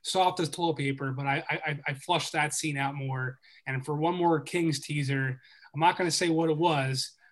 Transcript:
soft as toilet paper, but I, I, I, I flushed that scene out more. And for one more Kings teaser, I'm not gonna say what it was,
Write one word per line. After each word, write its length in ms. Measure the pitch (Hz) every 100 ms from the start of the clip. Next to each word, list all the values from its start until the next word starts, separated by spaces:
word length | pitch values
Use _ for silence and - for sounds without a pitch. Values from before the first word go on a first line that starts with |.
soft 380 | - 185 185 180
as 80 | 156
toilet 260 | - 170 147
paper, 360 | 139 135 135
but 140 | 127 139
I, 160 | 143 -
I, 80 | 160 156
I, 120 | 143 151
I 60 |
flushed 380 | 135 - 170 -
that 200 | 160 151
scene 240 | - 160 139
out 180 | 139
more. 440 | 143 135 131 127 127 - - -
And 180 | 131
for 100 | 135 151
one 180 | 165
more 260 | 180 170 160
Kings 400 | 156 175 165 147
teaser, 600 | - 147 135 139 131 127 - - -
I'm 60 | 143
not 160 | 170 180
gonna 140 | 180
say 180 | - 175
what 220 | 160 160
it 60 | 151
was, 540 | 170 147 135 131 - _ _